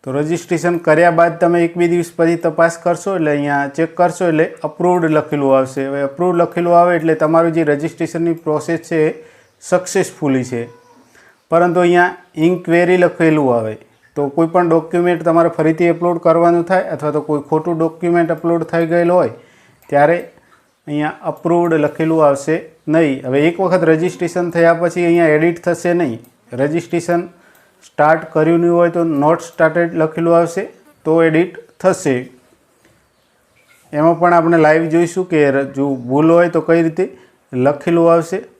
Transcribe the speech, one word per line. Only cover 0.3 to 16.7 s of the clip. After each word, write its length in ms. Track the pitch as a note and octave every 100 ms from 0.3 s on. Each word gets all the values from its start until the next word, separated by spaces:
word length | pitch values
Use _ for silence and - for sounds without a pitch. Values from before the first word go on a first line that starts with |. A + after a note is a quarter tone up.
| E3+ - E3+ F3 F3
કર્યા 320 | E3+ D#3 F3
બાદ 300 | E3 E3+ D#3+
તમે 240 | F3 E3+
એક 140 | E3+ F3
બે 100 | F3
દિવસ 240 | F3 E3+ -
પછી 200 | E3 E3+
તપાસ 420 | E3+ D#3 E3 E3
કરશો, 360 | F3 E3 G3+
એટલે 160 | F#3+ D3+
અહીંયા 380 | D3 C#3+ C#3+ C#3+
ચેક 280 | C#3 E3 E3
કરશો, 320 | F3 F3 F3+
એટલે 260 | D#3 E3 -
અપ્રૂવ્ડ 400 | D3 - F3+ F3+
લખેલું 540 | E3 D#3 D3+ D3 C#3 C3+
આવશે. 280 | C3 C3 C3+
હવે 160 | C#3
અપ્રૂવ્ડ 340 | C#3 C#3 F3+ E3+
લખેલું 420 | E3+ F3 F3 E3+
આવે 180 | F3 E3+
એટલે 180 | D#3+
તમારું 380 | D#3 D#3 E3 E3+
જે 120 | D#3+
રજિસ્ટ્રેશનની 720 | D#3 D3 D#3+ - E3 E3 E3+
પ્રોસેસ 440 | E3 - D3+ D3+ E3
છે 320 | - E3 D#3
એ 140 | - - _ _ _
સક્સેસફુલી 840 | - F#3 F#3 G3 F3 - D3 C3
છે, 240 | B2 B2 A#2+ - _ _ _ _ _ _ _
પરંતુ 300 | E3 F3 E3+
અહીંયા 360 | F3 F3 F3 - _
ઇન્ક્વાયરી 600 | - E3 F3+ F3+ E3+ F3 F3+
લખેલું 600 | F3 - E3 D#3 C3+ A#2
આવે, 220 | A2 A2 _ _ _ -
તો 120 | C#3+
કોઈ 180 | C#3+ E3
પણ 220 | F3+ F3
ડોક્યુમેન્ટ 540 | E3 D#3+ F3 F3 E3+
તમારે 260 | E3 E3 E3+
ફરીથી 400 | E3 D#3 D#3+ F3
અપલોડ 300 | D#3+ F3 E3+
કરવાનું 460 | E3+ E3 E3+ E3+
થાય 180 | E3+